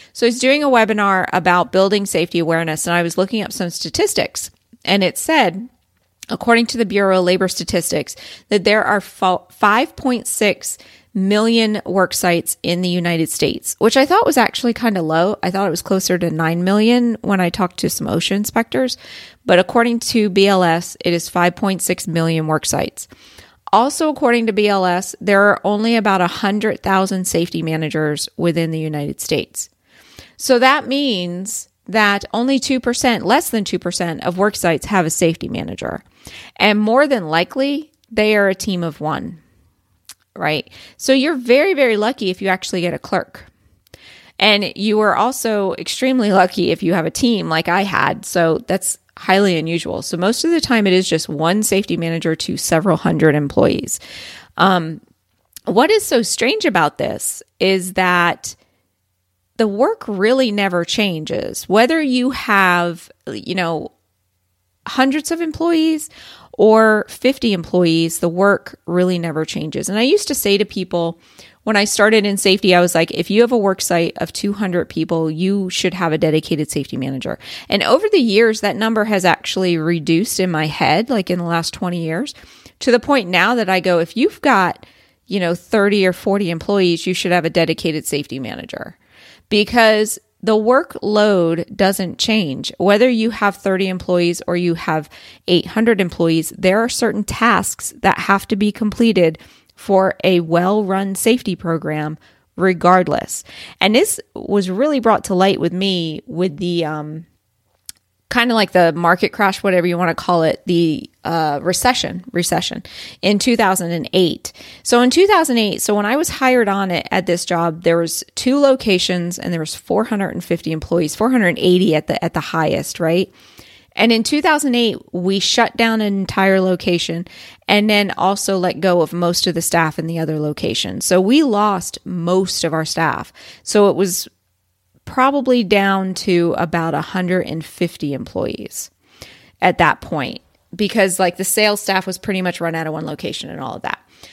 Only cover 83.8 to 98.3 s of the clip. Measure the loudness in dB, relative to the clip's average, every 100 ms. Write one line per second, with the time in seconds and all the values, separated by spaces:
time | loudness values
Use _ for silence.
83.8 | 2 2 0 0 -2 0 2 4 2 -2
84.8 | -12 _ _ _ -6 -2 -2 -2 -2 2
85.8 | 2 4 2 0 0 0 0 -4 -2 2
86.8 | 2 2 -2 -2 0 0 0 0 0 -2
87.8 | -4 -4 -4 -6 -6 -10 -10 -12 -12 -14
88.8 | -14 -18 _ _ -20 -20 -2 2 2 4
89.8 | 4 4 0 -4 _ _ 0 0 4 2
90.8 | 0 -6 -2 2 4 4 2 0 -4 0
91.8 | 0 0 -4 -4 -2 0 0 -4 -8 -2
92.8 | 2 4 4 2 0 0 -2 -2 -2 -2
93.8 | -2 -4 -2 0 2 -2 -4 -2 0 -2
94.8 | -2 -4 -4 -14 -20 -12 0 0 0 0
95.8 | 2 2 0 0 0 0 -2 -2 2 2
96.8 | 0 0 -2 -2 -4 0 2 2 -2 -8
97.8 | -12 -4 -2 0 0